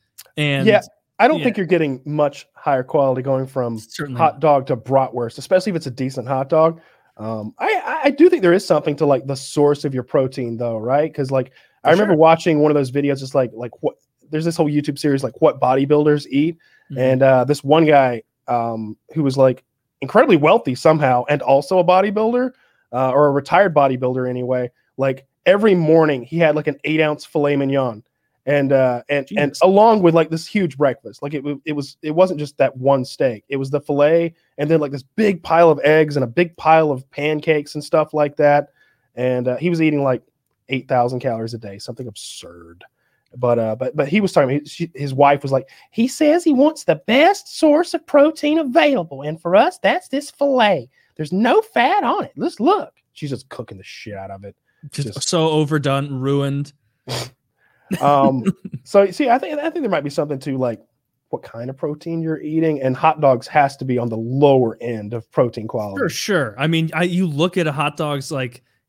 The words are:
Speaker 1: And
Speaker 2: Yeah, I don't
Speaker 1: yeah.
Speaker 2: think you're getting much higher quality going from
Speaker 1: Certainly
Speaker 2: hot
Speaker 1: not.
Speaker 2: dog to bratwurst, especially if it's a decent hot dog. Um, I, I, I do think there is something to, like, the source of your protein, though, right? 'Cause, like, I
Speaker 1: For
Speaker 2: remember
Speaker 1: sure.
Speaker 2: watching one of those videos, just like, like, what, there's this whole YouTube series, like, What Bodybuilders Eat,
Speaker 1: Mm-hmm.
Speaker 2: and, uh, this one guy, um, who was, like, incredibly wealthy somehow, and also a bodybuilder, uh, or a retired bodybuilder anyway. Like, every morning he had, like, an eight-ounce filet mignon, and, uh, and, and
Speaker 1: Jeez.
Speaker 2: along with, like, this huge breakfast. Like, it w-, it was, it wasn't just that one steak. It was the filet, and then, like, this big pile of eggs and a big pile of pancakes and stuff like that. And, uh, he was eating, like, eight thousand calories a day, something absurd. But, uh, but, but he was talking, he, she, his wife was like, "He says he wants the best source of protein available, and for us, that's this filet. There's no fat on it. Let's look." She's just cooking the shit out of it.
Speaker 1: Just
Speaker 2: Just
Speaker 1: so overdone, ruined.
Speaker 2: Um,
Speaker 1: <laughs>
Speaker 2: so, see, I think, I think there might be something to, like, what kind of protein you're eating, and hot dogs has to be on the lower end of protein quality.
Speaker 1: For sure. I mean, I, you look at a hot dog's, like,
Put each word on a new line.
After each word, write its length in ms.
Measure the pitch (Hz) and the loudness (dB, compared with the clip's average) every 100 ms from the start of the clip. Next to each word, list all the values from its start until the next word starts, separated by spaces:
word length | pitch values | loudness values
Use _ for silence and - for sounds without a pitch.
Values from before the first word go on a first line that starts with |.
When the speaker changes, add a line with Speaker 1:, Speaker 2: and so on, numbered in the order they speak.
| _ - - - | _ -20 -14 -6
Speaker 1:
And 300 | 147 139 208 | -2 0 2
Speaker 2:
Yeah, 160 | 202 - _ _ - | 2 0 _ _ 0
I 100 | 240 | 2
don't 100 | 294 | 2
Speaker 1:
yeah. 60 | |
Speaker 2:
think 120 | 240 214 | -2 -2
you're 80 | 165 | 0
getting 340 | 175 151 131 147 | 0 0 -4 -6
much 400 | 151 147 147 - | -2 -2 -4 -16
higher 280 | _ 151 135 | _ -2 -2
quality 380 | 127 151 135 127 | 0 0 0 -2
going 240 | 131 131 131 | -2 -4 -4
from 320 | 135 120 113 | -6 -6 -8
Speaker 1:
Certainly 400 | - - 143 123 | -12 -12 -10 -2
Speaker 2:
hot 160 | 156 | -2
Speaker 1:
not. 60 | 139 | 2
Speaker 2:
dog 260 | 156 143 127 | 2 2 0
to 80 | 120 | -6
bratwurst, 600 | 123 135 127 123 117 - | 0 0 0 -4 -8 -10
especially 320 | - 185 208 | -2 0 0
if 60 | 165 | -6
it's 100 | 143 | -8
a 40 | |
decent 360 | 120 131 131 120 | -8 -8 -6 -6
hot 200 | 135 135 | -4 0
dog. 320 | 160 165 165 _ _ _ - | 2 2 0 _ _ _ -14
Um, 360 | 107 113 107 - | -10 -8 -10 -6
I, 80 | 403 415 | -4 -2
I, 160 | - 302 | -4 -2
I 60 | 269 | -2
do 200 | - 349 | 4 4
think 100 | 339 | 4
there 140 | 180 | 2
is 100 | 185 | 2
something 320 | - 151 151 143 | 2 -2 -2 -2
to, 80 | |
like, 220 | 147 131 131 | 0 0 -2
the 100 | 135 | -10
source 480 | - 151 143 147 | -6 0 2 0
of 80 | 147 | -4
your 120 | 127 | -6
protein, 520 | 120 - 131 135 120 117 | -2 -2 -2 -4 -8 -6
though, 220 | 120 113 | -6 -6
right? 340 | 113 139 156 | -2 0 0
'Cause, 180 | 151 131 | -4 -4
like, 220 | 135 127 _ _ _ | -4 -4 _ _ _
I 40 | 139 | 2
Speaker 1:
For 40 | |
Speaker 2:
remember 200 | 175 208 | 2 4
Speaker 1:
sure. 60 | 156 | 6
Speaker 2:
watching 420 | 160 160 175 151 | 6 6 2 2
one 100 | 151 | 2
of 40 | 147 | 2
those 140 | 127 | 0
videos, 280 | 139 143 135 | -2 -2 -4
just 160 | 135 | -2
like, 160 | 143 123 | -2 -2
like, 300 | 110 120 - | -6 -14 -8
what, 140 | 147 - _ _ _ | -8 -8 _ _ _
there's 140 | 156 170 | -6 -4
this 100 | 165 | -2
whole 140 | 151 | -2
YouTube 280 | 147 143 143 | -2 -4 -4
series, 240 | 147 139 | -2 -2
like, 180 | 135 - | -4 0
What 180 | 160 - | 0 2
Bodybuilders 640 | 127 135 139 147 151 147 - | 0 0 2 2 2 0 0
Eat, 260 | 139 160 165 _ _ - | -2 -2 -4 _ _ -12
Speaker 1:
Mm-hmm. 80 | 135 | -2
Speaker 2:
and, 240 | 131 131 | 0 4
uh, 220 | 135 131 | 4 4
this 180 | 127 147 | 2 -2
one 220 | 139 156 | 2 4
guy, 380 | 156 143 127 117 - _ - | 6 6 4 0 -10 _ -4
um, 480 | 120 117 113 107 110 _ | -2 -2 -6 -10 -14 _
who 80 | 160 | -4
was, 140 | 139 135 | -2 4
like, 260 | 131 127 _ _ _ _ | 2 2 _ _ _ _
incredibly 360 | 135 214 277 165 | 0 2 4 4
wealthy 380 | 151 226 143 | 6 4 2
somehow, 500 | 123 156 156 139 123 135 | 2 2 4 2 2 0
and 140 | 147 | -2
also 360 | - 139 139 185 | 2 2 2 2
a 60 | |
bodybuilder, 680 | 175 185 208 208 220 247 254 - _ _ _ | 4 2 2 0 -2 0 -4 -8 _ _ _
uh, 180 | 123 131 | -4 0
or 160 | 135 147 | 2 2
a 40 | |
retired 420 | 139 139 170 196 | 2 2 2 4
bodybuilder 520 | 147 139 127 127 127 127 | 4 2 2 -2 -2 -4
anyway. 420 | 123 123 127 123 - _ - | -4 -4 -4 -6 -10 _ -4
Like, 300 | 135 131 _ _ | -4 -4 _ _
every 300 | 175 202 220 | 0 2 4
morning 480 | 180 156 160 156 135 | 2 4 4 2 0
he 160 | 120 165 | -4 0
had, 160 | 160 151 | 2 2
like, 120 | 151 | -4
an 100 | 143 | -6
eight-ounce 400 | 147 156 151 151 - | -2 0 0 -2 -6
filet 300 | 151 143 139 | -2 0 0
mignon, 460 | 135 139 127 107 - _ _ _ 139 | 0 -2 -2 -6 -16 _ _ _ -2
and, 260 | 143 135 | 0 2
uh, 300 | 135 127 120 - | 2 2 0 -4
and, 180 | 143 131 190 | -4 -4 -2
and 160 | 143 | -2
Speaker 1:
Jeez. 100 | - | 2
Speaker 2:
along 400 | 185 196 226 220 | 4 6 6 6
with, 120 | 170 | 4
like, 160 | 165 160 | 4 2
this 160 | 165 - | -4 -4
huge 300 | 208 175 131 | -2 -2 0
breakfast. 440 | 143 120 110 - | -2 -2 -10 -12
Like, 120 | 147 | -10
it 40 | 151 | -8
w-, 200 | 143 139 | -8 -8
it 80 | 160 | -8
was, 240 | 147 135 - | -8 -10 -10
it 80 | 156 | -4
wasn't 280 | 160 185 147 | 0 0 -2
just 160 | 147 - | -8 -2
that 180 | 135 127 | -2 0
one 280 | 131 135 | 0 0
steak. 400 | 123 - 135 107 - | -2 -4 -4 -4 -8
It 80 | 135 | -8
was 140 | 135 | -4
the 100 | 143 | -6
filet, 540 | - 143 147 165 170 - _ - | -2 0 2 2 0 -8 _ -6
and 120 | 147 | 0
then, 100 | 160 | 0
like, 120 | 143 | 0
this 100 | 139 | -6
big 400 | - - 208 170 | -8 -2 -2 -2
pile 280 | - 165 170 | 0 4 4
of 80 | 147 | 4
eggs 320 | 147 156 151 143 | 4 4 2 -2
and 80 | |
a 20 | 123 | -2
big 300 | 143 175 - | -2 -4 -2
pile 340 | 156 160 156 | 2 4 2
of 180 | 131 - | -2 -8
pancakes 640 | - 151 151 165 151 147 | -6 -4 -2 0 -2 -4
and 80 | 151 | -10
stuff 280 | 143 156 151 | -2 -2 0
like 220 | 151 147 - | -2 -2 2
that. 320 | 147 143 143 _ _ _ _ | 2 2 0 _ _ _ _
And, 320 | - 127 127 123 | -6 -2 -2 -2
uh, 80 | 123 | -2
he 140 | 170 | -2
was 100 | 165 | 0
eating, 220 | 156 147 | 0 0
like, 200 | 139 123 - _ _ _ - | 0 -2 -6 _ _ _ -8
eight 180 | 131 - | -8 -2
thousand 300 | 127 120 123 | 0 0 -4
calories 320 | 131 113 113 | -6 -6 -8
a 60 | 117 | -10
day, 200 | 110 101 | -14 -16
something 280 | - 117 123 | -16 -14 -16
absurd. 800 | 104 - - - 87 85 87 _ _ _ _ _ 120 | -16 -18 -18 -20 -20 -20 -20 _ _ _ _ _ -4
But, 220 | 123 117 | 0 0
uh, 180 | 110 110 | -2 -4
but, 180 | 127 151 | -6 -4
but 120 | 143 | -2
he 120 | 202 | 0
was 120 | 190 | 0
talking, 280 | 165 131 143 | 2 0 -2
he, 40 | |
she, 260 | 147 - 165 | -6 -10 -10
his 180 | 131 139 | -8 -4
wife 300 | 131 143 143 | 2 4 4
was 100 | 135 | 0
like, 160 | 135 135 _ _ | -4 -4 _ _
"He 180 | - 247 | -4 -2
says 340 | - 302 339 | 0 2 2
he 80 | 339 | 2
wants 320 | 254 294 311 | 4 2 2
the 100 | - 156 | -2 -2
best 600 | - 254 339 392 - - | 0 4 4 2 -6 0
source 340 | 311 294 349 | 2 2 0
of 140 | 330 - | -6 0
protein 520 | 294 302 311 294 320 | 4 4 2 -2 -2
available, 640 | 277 285 302 247 165 135 | 0 2 2 0 -4 -8
and 180 | 147 160 | -10 -8
for 140 | 170 | 0
us, 240 | 190 311 - | 2 2 0
that's 300 | 190 320 - | -2 -2 -4
this 220 | 269 285 | -8 -8
filet. 580 | - 285 254 214 160 120 _ _ - | -4 0 2 2 0 -4 _ _ -12
There's 160 | 151 | -6
no 280 | 185 247 415 | -2 2 2
fat 440 | - 247 254 403 | 0 0 0 0
on 200 | 254 392 | 0 -2
it. 80 | 285 - | -6 -6
Let's 220 | 302 - | -8 -2
look." 340 | 269 - - _ _ | 0 0 -4 _ _
She's 180 | - 147 | -12 -10
just 180 | 123 - | -10 -10
cooking 300 | - 113 95 | -16 -16 -18
the 60 | |
shit 300 | - - 110 | -20 -18 -16
out 160 | 98 95 | -14 -14
of 140 | 98 | -16
it. 120 | 101 - _ _ 151 | -18 -20 _ _ -12
Speaker 1:
Just 220 | - 127 | -10 -8
Speaker 2:
Just 140 | 135 - | -8 -4
Speaker 1:
so 220 | 175 160 | 0 0
overdone, 720 | 151 147 151 135 139 143 131 | 0 0 -2 -2 -2 -4 -6
ruined. 520 | 135 143 139 139 139 _ _ _ - 123 120 _ _ _ _ _ - 190 | -2 -2 -2 -4 -8 _ _ _ -12 -10 -12 _ _ _ _ _ -10 -2
Speaker 2:
Um, 440 | 143 143 139 135 190 - - | 2 4 2 0 -4 -6 -10
Speaker 1:
<laughs> 180 | - | -16
Speaker 2:
so, 260 | - 202 196 | 2 4 4
see, 180 | - 269 | 0 0
I 100 | 254 | 0
think, 200 | - 302 | -2 -6
I 120 | 320 | -6
think 120 | 330 | -4
there 80 | 240 | -2
might 140 | 165 | -2
be 60 | 143 | -4
something 280 | 165 147 139 | -4 -4 -6
to, 160 | 143 135 | -6 -4
like, 240 | 123 110 _ _ _ _ _ | -4 -4 _ _ _ _ _
what 120 | - | -12
kind 280 | - 117 123 | -12 -14 -12
of 60 | 131 | -8
protein 460 | 151 156 170 165 | -8 -8 -8 -6
you're 180 | 160 156 | -6 -6
eating, 400 | 151 160 160 147 | -4 -2 0 0
and 140 | 131 127 | -2 0
hot 240 | 160 156 | 0 2
dogs 260 | 139 123 - | 2 2 0
has 280 | 151 139 - | 0 0 -2
to 60 | |
be 140 | 131 123 | -4 -4
on 100 | 117 | -4
the 80 | 113 | -6
lower 600 | 117 135 143 131 117 110 | -6 2 4 4 2 -4
end 340 | 117 113 104 | -8 -8 -10
of 160 | 113 - | -12 -4
protein 380 | - 123 120 110 | -2 -2 -4 -8
quality. 300 | 117 104 98 | -6 -6 -4
Speaker 1:
For 100 | 196 | -6
sure. 460 | - - 185 117 104 | -6 -4 -2 -4 -4
I 80 | 156 | -2
mean, 240 | 165 160 | -2 -2
I, 100 | 160 | -4
you 220 | 180 180 180 | -2 -2 -2
look 300 | 143 185 185 | -2 -2 -2
at 100 | 156 | -4
a 60 | |
hot 240 | 143 147 151 | -4 -6 -4
dog's, 340 | 151 143 131 | -6 -6 -8
like, 300 | 139 127 - _ _ | -8 -8 -12 _ _